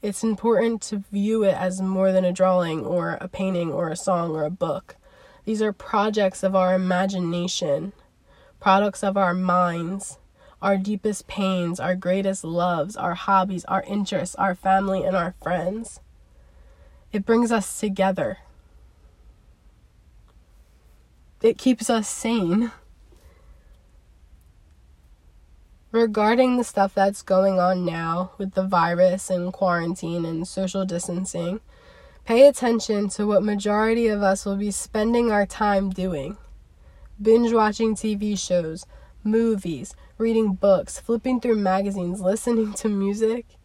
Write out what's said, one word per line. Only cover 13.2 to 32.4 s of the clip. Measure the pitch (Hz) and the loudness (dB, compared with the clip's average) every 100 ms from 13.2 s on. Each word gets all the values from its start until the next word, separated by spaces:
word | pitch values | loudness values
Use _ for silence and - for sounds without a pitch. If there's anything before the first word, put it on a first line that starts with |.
| - 196 190 185 - | 2 2 2 -4 -4
our | 185 | -4
interests, | - 208 196 185 180 - | -2 -6 -4 -4 -6 -2
our | 196 180 | -4 -2
family, | 190 190 196 190 | 2 2 2 -2
and | 185 185 | 0 -2
our | 175 185 | -2 -6
friends. | - 175 165 214 233 - _ - _ - - - - - - - - | -4 -4 -4 -6 -10 -16 _ -20 _ -20 -20 -20 -20 -20 -20 -20 -8
It | 214 196 | -8 2
brings | 226 233 | 2 2
us | 226 202 - | 0 -2 -6
together. | 214 196 190 185 127 - - - _ - - _ - _ - - _ _ - _ _ _ _ - - - _ _ - _ _ _ _ _ - - | -6 0 0 0 -4 -6 -16 -20 _ -20 -20 _ -20 _ -20 -20 _ _ -20 _ _ _ _ -20 -20 -20 _ _ -20 _ _ _ _ _ -20 0
It | 226 226 | 2 2
keeps | - 240 - | 2 2 2
us | 233 208 | 0 0
sane. | - 226 233 180 190 233 - - - - - - - - - _ - _ - _ _ - - _ - _ _ _ - _ - - - _ - - - _ | -6 -2 0 2 2 0 -4 -20 -20 -20 -20 -20 -20 -20 -20 _ -20 _ -20 _ _ -20 -20 _ -20 _ _ _ -20 _ -20 -20 -20 _ -20 -20 -20 _
Regarding | 226 233 214 214 240 254 247 | 2 2 4 2 4 4 4
the | |
stuff | 233 - 196 | 0 0 0
that's | - 196 202 | 2 2 0
going | - 190 196 190 | 0 2 4 4
on | 180 185 180 | 2 2 -2
now | 165 165 165 185 - | -4 -4 -4 -4 -6
with | 196 190 | -6 -4
the | |
virus | 190 185 165 175 185 185 - | 0 2 2 4 2 2 -4
and | 185 180 | -4 -4
quarantine | 185 190 175 170 180 165 170 165 | -2 0 0 -2 -6 -6 -4 -4
and | 165 180 | -4 -6
social | - 190 190 | -6 -4 -4
distancing, | 190 175 - 175 190 175 170 208 - - - - - - - | -4 -4 -6 -6 -6 -6 -6 -6 -10 -20 -20 -20 -20 -20 0
pay | 233 | 8